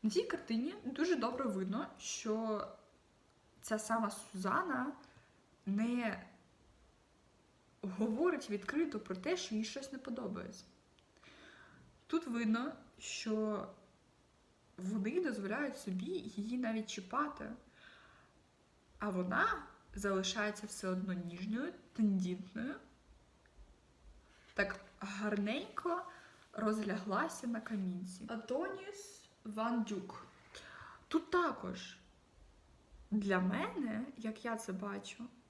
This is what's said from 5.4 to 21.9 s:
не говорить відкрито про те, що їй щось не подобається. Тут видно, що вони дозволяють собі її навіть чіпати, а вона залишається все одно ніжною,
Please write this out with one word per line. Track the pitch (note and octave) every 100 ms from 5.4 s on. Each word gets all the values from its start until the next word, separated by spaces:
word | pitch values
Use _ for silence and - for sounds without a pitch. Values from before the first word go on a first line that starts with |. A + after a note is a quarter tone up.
| - - -
не | G3+ A3+ B3 A#3 F#3 - - - - - - - - _ _ - - - _ - -
говорить | G3 F#3 A3+ A3 F4 D#4+ -
відкрито | G#3 - C#4+ E4 G#3+
про | - F#3
те, | F#3+ F4+
що | - G#3+
їй |
щось | A3 C#4 C4+
не | C4+
подобається. | C4+ A#3 G#3+ F3+ - - - - - - _ - - - - - - - - - -
Тут | E4 C#4
видно, | A#3 A3 A3+ C4+ E4 - -
що | - - - G#3+ G#3+ G#3 - - - - _ - _ _ _ _ _ -
вони | F#3 G#3+ G3 E4
дозволяють | E4+ G#3 G3 A#3 C#4+ A3
собі | - F#3 C#4+
її | F#4 - - G#3+ B3
навіть | A#3 A3 G#3+
чіпати, | - F#3 C4 D4 - - - - - - - - - - - - _ _ - _ -
а | G#3
вона | F#3 F3+ A3+ G#4 G4+ - - - -
залишається | G3 G3 F#3+ A3+ G#3 G#3 G#3+
все | - F#3+
одно | F#3 F#3
ніжною, | F3+ E3+ F3 G3 A3 D#4+ - -